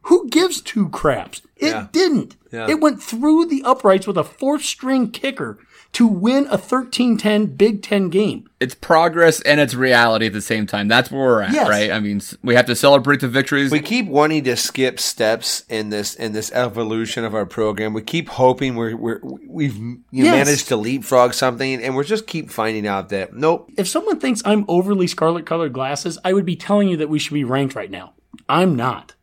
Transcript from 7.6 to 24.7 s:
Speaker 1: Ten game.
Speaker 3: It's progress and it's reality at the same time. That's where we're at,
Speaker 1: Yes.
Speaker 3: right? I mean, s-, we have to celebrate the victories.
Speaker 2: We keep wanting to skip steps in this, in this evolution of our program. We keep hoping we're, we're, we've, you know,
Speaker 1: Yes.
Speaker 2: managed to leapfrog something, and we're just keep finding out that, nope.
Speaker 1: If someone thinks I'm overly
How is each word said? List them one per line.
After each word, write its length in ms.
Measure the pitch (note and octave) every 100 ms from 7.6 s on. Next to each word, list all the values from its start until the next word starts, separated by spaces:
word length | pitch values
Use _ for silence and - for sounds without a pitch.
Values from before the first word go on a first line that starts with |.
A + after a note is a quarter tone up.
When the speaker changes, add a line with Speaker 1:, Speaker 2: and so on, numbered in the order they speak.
| G#3 G3+
Speaker 1:
Ten 260 | - G3+ F#3
game. 380 | F3+ G#3 A#2 - _
Speaker 3:
It's 160 | B2+
progress 680 | - - E3 E3+ D#3+ E3 -
and 180 | - D3
it's 140 | C#3
reality 520 | B2 C3 A#2+ A#2 A2 A2
at 60 |
the 80 | G#2
same 260 | - A2 G#2
time. 220 | G#2 G#2
That's 220 | A#2 C3+
where 80 | C#3
we're 220 | C3 A2+
at, 100 | G2+
Speaker 1:
Yes. 160 | D4+ G#3
Speaker 3:
right? 240 | G#2 G#2+
I 80 | G#2+
mean, 160 | G#2 G2+
s-, 200 | - -
we 120 | B2 A#2+
have 100 | B2
to 80 |
celebrate 460 | A#2 C#3 C#3 C3+ C#3+
the 80 | C3
victories. 420 | B2+ C3+ C#3+ C#3
Speaker 2:
We 80 | D3+
keep 280 | D3+ A#3+ G3+
wanting 340 | C#3 D3+ D#3
to 120 | B2+ A#2
skip 420 | - - C3 B2
steps 640 | - - A2 A2+ - - -
in 220 | A2 G#2+
this, 240 | G#2 G2+
in 180 | - A2+
this 180 | G#2+ G#2+
evolution 720 | B2 B2 G#2+ A2 A2+ A2 -
of 100 | A2+
our 120 | G#2+ G#2
program. 460 | - G#2+ G2+ A2
We 80 | G#2+
keep 260 | A2 E3 -
hoping 440 | - B2+ B2+ C3+
we're, 220 | A#2 A2+ A#2
we're, 240 | A2+ A2
we've, 540 | C3 - - F3 C#3+ G#2
you 240 | A#2 B2 _
know, 240 | B2+ D#4
Speaker 1:
Yes. 120 | D#4+ C#3
Speaker 2:
managed 220 | D3 -
to 80 | A#2
leapfrog 560 | G#2+ C3+ - B2+ B2
something, 460 | - C3 A#2+ C3+ C3
and 120 | B2
we're 100 | C3
just 220 | C#3+ G#3+ A3
keep 240 | E3 -
finding 360 | - A2 A2 G#2
out 220 | G2 F#2
that, 240 | G2+ F#2
nope. 360 | - D#3 E3+ - -
Speaker 1:
If 100 | F#3
someone 320 | D#4 G#4+ F4
thinks 240 | C4+ G#3+
I'm 200 | G3+ G#3+
overly 380 | G3+